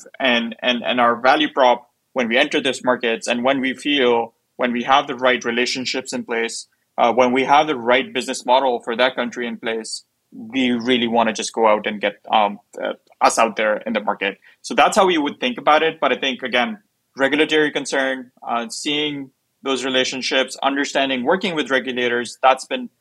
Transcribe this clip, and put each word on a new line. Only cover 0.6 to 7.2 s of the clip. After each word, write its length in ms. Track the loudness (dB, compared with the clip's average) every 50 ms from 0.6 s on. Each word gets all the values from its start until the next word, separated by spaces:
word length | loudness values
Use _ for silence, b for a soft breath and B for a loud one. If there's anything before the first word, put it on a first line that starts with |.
and, 220 | -2 -2 -2 -2 -2
and 160 | -2 0 2
our 160 | 2 2 2
value 360 | 2 2 4 4 4 2 0
prop 380 | 2 4 4 4 4 2 -2 _ _ _ _ _ -4
when 140 | -4 -2 0
we 100 | 2 2
enter 220 | 2 2 0 -2
these 220 | -2 -2 -4 -2
markets 440 | 0 0 0 0 0 -2 -2 -2 -2
and 180 | -4 -2 0 0
when 160 | 0 0 0
we 140 | -2 -4 -4
feel, 600 | -4 -4 -2 0 2 2 2 2 2 0 -4 -8 _ _ _ _
when 160 | -4 -4 -2
we 120 | -2 -2 0
have 220 | 2 2 2 2
the 80 | 0 -4
right 300 | 0 0 2 2 0 0
relationships 680 | -2 -2 0 0 -2 -2 -4 -6 -6 -6 -6 -6 -6 -8
in 100 | -8 -6
place, 420 | -4 -4 -4 -4 -4 -6 -10 -14 _ _ _ _ _ _
uh, 160 | 2 2 4
when 200 | 4 4